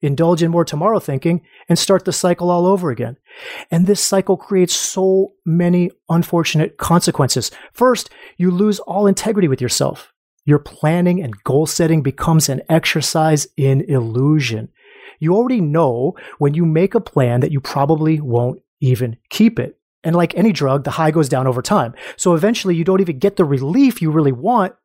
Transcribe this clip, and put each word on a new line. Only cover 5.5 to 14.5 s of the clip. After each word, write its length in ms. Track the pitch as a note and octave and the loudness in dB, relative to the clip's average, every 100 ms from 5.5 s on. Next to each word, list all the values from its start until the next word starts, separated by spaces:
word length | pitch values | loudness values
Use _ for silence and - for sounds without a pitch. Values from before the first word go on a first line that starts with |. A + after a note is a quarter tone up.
| E3 F3 F3+ F3 - _ | 0 2 2 0 -4 _
unfortunate 640 | E3 E3+ E3+ D#3+ D#3 D#3 _ | -2 0 0 0 0 -2 _
consequences. 760 | - F3 F3+ - C3+ - A2 - - | 0 2 2 0 0 0 -4 -10 -20
First, 380 | - B3+ A#3+ - - - _ | 0 0 0 -4 -18 -20 _
you 140 | F3+ | 0
lose 300 | F3+ G#3+ G3+ | 2 0 0
all 260 | - F3 G3+ | -4 0 2
integrity 420 | G3 G#3+ G#3+ F3+ | 2 0 0 0
with 140 | C3 | 0
yourself. 500 | B2 - C3+ - - _ _ _ | -2 -2 -2 -4 -14 _ _ _
Your 140 | - D3 | 0 0
planning 640 | D3 - D3+ E3+ F3+ F3+ | 0 -4 -2 2 2 0
and 200 | D3+ G#2+ | -4 -10
goal 240 | - C3 D#3 | -2 0 0
setting 360 | - E3 D#3+ | 0 0 2
becomes 480 | C#3 - - D#3+ - | 0 -4 0 2 2
an 100 | C3 - | -4 0
exercise 800 | E3 - - C#3+ E3 D#3+ D#3 - - | 0 0 -4 -2 0 2 0 -2 -2
in 240 | C3+ C3+ E3+ | 0 0 0
illusion. 800 | C3+ A#2 A2+ C3+ D#3 B2 | -2 -2 -2 0 0 0